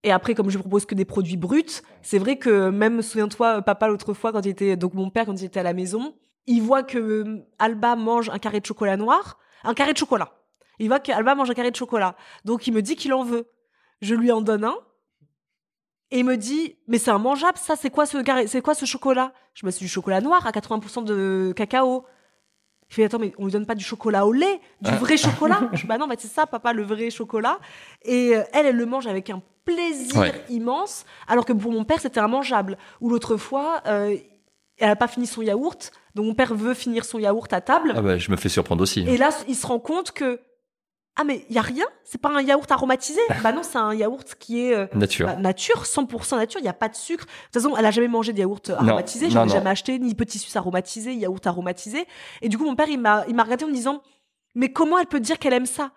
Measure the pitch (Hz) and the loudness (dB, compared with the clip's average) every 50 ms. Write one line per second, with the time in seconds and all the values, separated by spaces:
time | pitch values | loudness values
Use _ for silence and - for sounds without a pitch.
0 | - 233 190 185 - - 233 220 202 196 190 196 190 190 196 208 196 - 214 190 | 2 2 2 2 2 0 0 0 0 0 -2 -4 -4 0 0 0 0 0 -2 -2
1 | 196 196 - 202 190 165 185 180 160 180 240 302 320 - - - - _ - - | -2 -2 0 -4 -2 -2 -4 -4 -2 0 0 0 0 0 -8 -14 -14 _ -20 -20
2 | - - - 196 196 233 277 269 - 247 214 202 190 185 190 202 214 220 233 233 | -8 0 0 0 2 2 -2 0 2 4 4 4 4 2 2 2 2 2 2 0
3 | 220 - - 220 214 208 - - 240 233 226 208 196 214 202 202 220 220 208 202 | -4 -2 -2 -2 -2 -2 0 2 2 2 2 2 0 0 0 2 2 0 0 0
4 | - - 202 - - 226 220 214 190 196 190 190 202 196 190 180 175 185 185 190 | -2 -6 -6 -4 -4 -2 -2 0 -2 -2 -2 0 0 0 0 0 -2 -4 -2 -4
5 | 190 190 190 233 226 208 196 185 190 180 - 196 180 175 175 180 180 180 190 220 | -6 -2 -2 -2 -2 -2 -4 -8 -8 -6 -4 -2 -2 -2 -2 -2 -4 -4 -4 -6
6 | 254 302 320 _ _ _ _ _ _ - 240 233 214 226 269 269 262 262 - 247 | -6 -6 -12 _ _ _ _ _ _ 2 2 2 4 4 4 2 2 0 -4 -2
7 | 226 220 214 214 214 214 220 202 - _ _ _ 220 220 233 214 214 240 240 233 | 0 0 0 -2 -2 -4 -8 -10 -12 _ _ _ 0 0 2 2 2 2 2 2
8 | 220 226 233 233 226 220 - 202 - 220 202 208 196 - 214 - 214 196 196 196 | 2 0 2 0 0 -2 -6 -6 -6 -2 -4 -4 -4 -4 -6 -2 0 0 0 0
9 | 214 226 285 359 403 - - _ _ _ _ _ - 220 220 - 285 285 302 - | 2 2 2 2 2 -2 -14 _ _ _ _ _ -4 -4 0 0 2 0 2 0
10 | 311 - 262 214 170 - _ _ _ _ _ _ _ _ _ _ 220 214 254 277 | 0 0 0 -2 -2 -4 _ _ _ _ _ _ _ _ _ _ 0 2 2 0
11 | 277 - 240 208 220 254 277 277 269 247 240 247 240 247 240 - 254 240 233 220 | 2 0 0 2 4 4 4 4 2 -2 0 0 -2 -2 -2 -4 -6 -2 0 0
12 | 196 185 175 _ - - - - _ 202 233 226 - 254 226 214 202 220 311 - | 0 0 -2 _ -20 -20 -20 -14 _ -4 -4 -2 0 0 0 0 0 0 -4 -4
13 | - 269 269 262 254 240 240 233 233 _ _ _ _ _ _ _ _ _ _ _ | 0 0 0 0 0 -2 -2 -4 -4 _ _ _ _ _ _ _ _ _ _ _
14 | 208 196 233 226 233 240 233 220 220 214 220 208 214 226 302 466 - _ _ _ | -2 0 0 4 4 4 4 4 2 0 0 2 0 -2 -2 -4 -8 _ _ _
15 | _ _ _ _ _ _ _ _ _ _ _ _ _ _ _ _ _ _ _ _ | _ _ _ _ _ _ _ _ _ _ _ _ _ _ _ _ _ _ _ _
16 | _ _ 269 254 247 254 254 226 202 233 277 311 330 302 - _ _ - 233 226 | _ _ 0 0 2 2 2 0 -2 -4 -4 -2 -4 -4 -8 _ _ 0 0 0
17 | - - 214 202 214 254 285 269 311 359 359 - - - 311 294 - 269 - - | 2 2 2 2 2 0 0 2 2 0 0 0 -2 -4 -4 -2 -2 -4 0 0
18 | 294 285 - 285 247 269 269 254 240 214 - 254 254 302 302 302 277 247 - 254 | 0 0 0 -4 0 0 0 0 0 0 -2 -2 0 0 -2 0 -2 -6 -6 -2
19 | - 269 262 247 254 262 - _ _ _ _ - - 190 180 - 190 175 - 190 | 0 2 2 2 0 -2 -4 _ _ _ _ -8 -6 -6 -6 -6 -8 -6 -6 -6
20 | 175 196 190 190 214 285 349 359 339 240 208 214 - - 226 214 208 202 - 247 | -2 0 0 0 2 4 2 2 2 0 -4 -4 -4 -4 -6 -6 -6 -6 -10 -8
21 | 226 214 208 196 190 196 190 190 190 185 180 - 214 196 - 254 262 254 254 262 | -4 -2 -2 0 0 0 0 0 0 -2 -2 -4 -4 0 2 2 2 2 2 -2
22 | 254 - _ _ _ _ _ _ _ _ _ _ _ _ _ _ _ _ - 220 | -6 -10 _ _ _ _ _ _ _ _ _ _ _ _ _ _ _ _ 0 2
23 | 220 208 226 226 226 196 - - 196 196 185 208 214 220 226 214 190 - 233 - | 2 2 2 -2 -4 -4 -6 -6 -6 -2 -2 -2 -2 -2 -6 -6 -6 -8 -10 -4
24 | - 226 202 196 202 208 233 269 330 392 403 339 - _ _ _ 202 - - 208 | -2 0 2 4 4 4 4 4 2 2 0 -2 -6 _ _ _ -2 0 0 0
25 | 240 - 311 302 - - - - 302 311 359 - 254 233 202 156 - 226 226 240 | 2 2 2 4 4 2 2 2 2 2 4 4 2 0 -2 -6 -4 -2 -2 -2
26 | 302 294 240 233 - 208 - - 311 311 - 247 - 240 233 220 208 196 214 214 | -2 -4 -4 -6 -8 -8 -2 -2 -2 0 -2 -4 -2 -2 -2 -2 -2 -4 -4 -4
27 | 233 233 226 - 226 - - 220 214 247 320 392 - - - - - - - _ | -4 -6 -4 -6 -10 -4 -4 0 0 0 0 -2 -6 -18 -20 -20 -20 -20 -20 _
28 | _ - 247 247 247 240 233 220 208 - - 285 302 277 247 233 240 233 247 269 | _ 0 2 2 4 4 4 4 2 2 2 4 4 6 4 2 0 0 -2 -4
29 | 247 233 196 190 185 - 202 185 - _ _ _ _ - 349 339 349 339 311 269 | -4 -4 -4 -4 -6 -6 -10 -10 -12 _ _ _ _ -2 -2 0 0 -2 -2 -4
30 | 254 247 269 226 196 170 - - - - 247 233 226 240 254 311 392 415 - - | -6 0 2 4 4 4 2 -4 -8 -6 -6 -4 -2 -2 -2 -2 -4 -6 -8 -14
31 | - - - - - - 220 240 - - 247 208 196 233 226 220 214 - 311 320 | -16 -20 -20 -20 -4 2 2 2 2 2 0 0 0 -2 -2 -2 0 0 0 0
32 | - 262 - 233 214 220 240 269 277 262 262 208 196 190 196 - - - - _ | 0 -2 0 0 0 2 0 0 -2 0 0 0 0 0 -6 -10 -14 -20 -14 _
33 | 233 233 240 226 - - 226 214 - - 262 277 285 311 330 311 - - 214 208 | -2 0 0 0 2 0 -2 -2 -2 -4 -4 -2 -2 0 -2 -2 0 0 0 0
34 | 202 208 202 190 - - _ _ _ _ _ _ _ _ _ _ 226 208 208 208 | 0 0 -2 -4 -6 -14 _ _ _ _ _ _ _ _ _ _ 2 2 4 4
35 | 247 240 - 247 247 220 - 226 220 214 202 226 277 339 - - - - _ - | 2 -2 0 -4 -6 -4 -4 -4 -2 -2 0 0 -2 -4 -6 -8 -18 -18 _ -20
36 | _ _ _ 208 214 220 220 220 262 233 233 208 214 240 254 240 - 247 233 233 | _ _ _ -4 -2 -2 2 2 2 2 2 -2 0 -2 -2 -2 -4 -4 -4 -4
37 | 233 - - 226 214 202 202 226 - - - 180 - - 269 285 320 311 226 117 | -4 -4 -6 -2 0 2 0 0 -2 -2 -4 -4 2 2 2 4 4 2 0 2
38 | 104 98 92 87 87 95 95 87 - 101 - 104 87 - 87 85 95 95 - 107 | 2 2 2 2 2 0 -2 0 0 0 0 0 2 2 2 2 2 2 2 0
39 | 87 - 254 240 262 302 302 302 - - 262 - - - 247 233 233 - 311 359 | 2 2 2 4 4 2 2 -2 -6 -6 -6 -6 -4 -4 -4 -4 -2 -2 -4 -4
40 | 359 - - - 294 254 240 240 _ _ _ _ _ _ _ _ _ _ _ _ | -4 -6 -6 -4 -4 -2 -4 -4 _ _ _ _ _ _ _ _ _ _ _ _
41 | _ _ _ - 302 294 269 - - - 226 226 220 - 247 277 381 508 - _ | _ _ _ -2 -2 -2 -2 -4 -6 -2 -2 0 0 0 -2 -4 -4 -4 -4 _
42 | _ - - 247 - 285 294 285 277 269 277 294 285 - 262 - 269 262 262 262 | _ -14 -12 -10 -8 -2 -2 -2 2 4 2 2 4 0 0 0 2 0 0 0
43 | - - 302 370 466 466 - - 220 226 240 320 339 339 - 254 220 214 214 220 | 0 -4 0 0 2 2 0 2 2 0 0 0 -6 -6 -2 -2 -2 0 0 0
44 | 214 214 247 269 - - - _ - - 226 240 240 254 240 208 196 190 - 104 | -2 -2 -2 -6 -12 -18 -20 _ -12 -6 -4 -2 0 0 0 0 0 -2 0 0
45 | 104 98 - - - 196 165 - 196 185 190 - - - 466 - - - - 302 | 0 0 2 0 0 -2 0 0 0 -2 -2 -2 0 0 0 0 0 -4 -2 -2
46 | 277 240 240 226 - - 277 240 220 220 - 392 285 190 180 - - 220 220 - | -2 -2 -4 -8 -6 -2 0 0 0 -2 -2 -6 -6 -6 -2 -2 -4 -4 -4 -8
47 | - - 339 330 - - - - - - - 240 233 294 277 220 220 214 190 233 | -8 -8 -8 -8 -8 -14 -20 -20 -20 -4 -2 0 2 2 2 4 4 4 4 4
48 | 240 240 233 226 220 220 226 202 190 185 208 196 _ - 185 - - 220 220 - | 2 2 2 0 0 0 0 0 0 0 -2 -4 _ -6 0 2 4 4 4 4
49 | - - - 233 294 - 233 - - - 202 196 196 190 196 196 - - 262 254 | 0 -4 -4 -2 0 4 4 4 6 6 4 2 2 2 0 0 -2 -4 -2 -2
50 | 254 247 214 - 233 - - 208 - - - 214 175 180 175 180 180 - - 233 | -2 -2 -2 -2 -4 -4 -4 -10 -10 -6 -6 -4 -4 0 -2 -2 -4 -4 -10 -10
51 | 214 240 254 233 202 185 185 185 - 202 175 180 180 180 180 - - 214 214 294 | -8 -8 -6 -4 -4 -4 -4 -2 -2 -4 -4 -2 -4 -6 -6 -8 -10 -8 -8 -8
52 | 339 _ - - - - - - - 233 202 226 311 302 262 294 302 311 294 262 | -8 _ -12 -20 -20 -20 -16 -6 -4 -2 -2 0 0 -2 2 0 0 0 0 0
53 | 240 214 208 214 185 - 233 233 226 220 247 247 302 311 285 254 233 269 285 294 | 2 4 4 4 2 0 2 2 2 2 2 -2 -2 -4 -4 -2 -2 -2 -4 -4
54 | _ _ _ _ _ _ _ _ _ _ _ 240 262 254 262 - 330 311 339 359 | _ _ _ _ _ _ _ _ _ _ _ -2 -2 -2 2 2 2 4 4 2
55 | 349 349 - 285 226 208 320 320 - 285 254 247 254 247 - - 294 269 _ | 2 2 -2 -2 0 -2 -4 0 0 2 2 2 0 -2 -4 -6 -6 -8 _